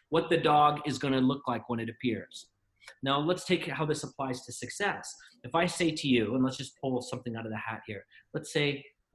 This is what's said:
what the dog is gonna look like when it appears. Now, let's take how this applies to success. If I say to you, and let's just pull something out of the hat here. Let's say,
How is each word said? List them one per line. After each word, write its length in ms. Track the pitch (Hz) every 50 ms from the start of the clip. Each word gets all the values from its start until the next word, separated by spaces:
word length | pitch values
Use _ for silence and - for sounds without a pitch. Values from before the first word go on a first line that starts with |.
| _ _
what 200 | 151 165 165 -
the 80 | 175 156
dog 440 | 156 156 147 147 147 147 147 143 -
is 120 | 151 131 -
gonna 220 | - 139 135 131
look 280 | 131 127 139 139 - -
like 200 | 123 110 - -
when 100 | 123 113
it 80 | 113 110
appears. 580 | 113 - - 123 110 98 90 - - - - _ _ _ _ _ _ _ _ - - _
Now, 180 | - 135 139 143
let's 240 | 147 165 180 180 -
take 200 | - 180 165 - 170
how 180 | 135 131 160
this 180 | 151 151 147 -
applies 380 | - - - 139 135 127 127 -
to 80 | - -
success. 600 | - - - - - 202 196 170 - - - - - - - _ _ _
If 100 | 123 -
I 100 | 165 185
say 260 | 180 - - 180 160
to 160 | 151 - - 143
you, 280 | 131 120 107 101 117
and 80 | 131 131
let's 140 | 131 127 -
just 220 | 131 - - _
pull 220 | - 135 127 123
something 340 | 123 - - 113 - 123 113
out 100 | 113 113
of 60 | 110
the 60 | 110 110
hat 240 | - 113 113 110 -
here. 200 | - 107 98 - _ _ - _ _ -
Let's 180 | - 151 - -
say, 320 | 156 147 143 139 139 - - _ _ _ _ _